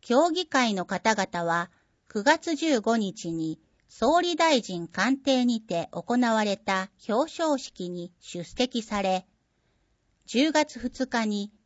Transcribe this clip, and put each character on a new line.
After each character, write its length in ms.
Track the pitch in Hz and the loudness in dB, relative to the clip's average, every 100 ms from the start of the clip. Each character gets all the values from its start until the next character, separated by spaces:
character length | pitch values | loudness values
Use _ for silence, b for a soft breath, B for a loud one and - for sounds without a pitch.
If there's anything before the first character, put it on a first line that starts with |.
協 300 | - 240 339 | 2 4 4
議 160 | 330 349 | 0 -2
会 260 | 269 240 | 0 2
の 120 | 196 175 | 0 -2
方 300 | 190 226 214 | 0 2 2
々 280 | 190 175 | 0 -2
は 260 | 170 170 175 _ _ _ _ | -2 -2 -2 _ _ _ _
九 160 | 214 | 0
月 320 | 214 320 339 311 | 2 2 0 -2
十 240 | 320 254 | 0 0
五 180 | 208 226 | 2 0
日 340 | 196 - 170 | -2 -6 -6
に 280 | 165 160 156 _ _ _ | -4 -6 -8 _ _ _
総 320 | - 226 330 | -2 2 2
理 140 | 349 330 | 2 2
大 280 | 330 277 | 4 4
臣 240 | - 175 170 | 0 -8 -8
官 300 | - 208 269 | -2 0 0
邸 280 | 277 262 247 | 2 2 2
に 160 | 226 | 0
て 280 | - 170 160 | -2 -4 -4
行 220 | - - | -8 -2
わ 320 | 240 247 220 214 | 0 2 2 0
れ 120 | 196 | -2
た 320 | - 190 190 _ - | -2 -2 -4 _ -4
表 200 | 220 320 | -2 -2
彰 280 | - 320 277 | -2 0 0
式 320 | - - 180 | -4 -10 -10
に 220 | 175 170 _ | -8 -12 _
出 220 | - 175 | -14 -12
席 380 | 170 - 247 240 | -12 -4 -4 -4
さ 200 | 220 208 | -6 -4
れ、 260 | 190 185 - _ _ _ _ _ _ _ _ _ - | 0 -2 -4 _ _ _ _ _ _ _ _ _ -4
十 260 | 220 311 | 2 2
月 280 | 302 294 240 | 2 0 -4
二 280 | 247 - 262 | -10 -6 -4
日 180 | 240 220 | -2 -2
に 260 | 208 202 _ | -2 -6 _